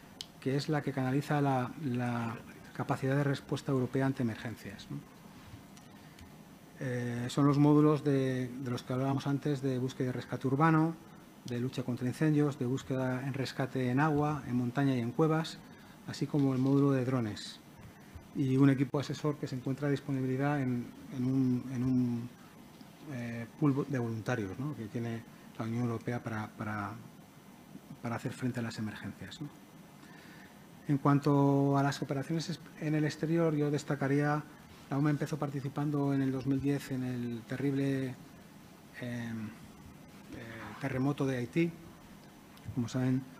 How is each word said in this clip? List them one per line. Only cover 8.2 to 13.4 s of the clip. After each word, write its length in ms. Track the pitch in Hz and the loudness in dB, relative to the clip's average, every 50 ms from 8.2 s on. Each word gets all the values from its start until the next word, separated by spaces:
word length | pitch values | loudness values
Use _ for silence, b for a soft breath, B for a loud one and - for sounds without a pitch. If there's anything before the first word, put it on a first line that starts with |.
| 131 131 127 127 127 123 | 2 2 0 -2 -4 -4
de 200 | 123 131 139 123 | -6 -6 -4 -4
los 140 | 123 120 - | -4 -4 -4
que 80 | - | -4
hablábamos 360 | 127 127 135 135 135 131 - | -2 0 0 0 0 0 0
antes, 340 | 143 143 139 - 151 143 131 | -2 -2 0 0 -2 -2 0
de 180 | 139 135 127 127 | 0 -2 0 0
búsqueda 300 | 127 131 - - 131 127 | -2 -2 -2 -2 -2 -2
y 20 | |
rescate 340 | 123 120 - - 127 - - | -2 -4 -6 -6 -4 -2 0
urbano, 480 | 127 135 135 160 165 160 156 160 165 165 - - - - - - - - - - | 2 4 6 6 8 8 6 6 4 2 -4 -10 -18 -20 -20 -20 -20 -20 -14 -8
de 120 | - 120 120 | -6 -4 -2
lucha 220 | 123 131 - 139 123 | -2 -2 -2 -4 -2
contra 220 | 127 123 - 127 | -2 -2 -2 -2
incendios, 540 | 123 110 - 156 156 151 147 147 143 139 - | -2 0 2 4 4 6 6 4 4 2 0
de 60 | 127 | -2
búsqueda 600 | 123 135 127 - - 131 131 131 127 127 127 135 | 0 0 -2 -2 -2 -2 0 0 0 0 -2 -2
en 80 | 139 127 | -2 -2
rescate 560 | 139 | -2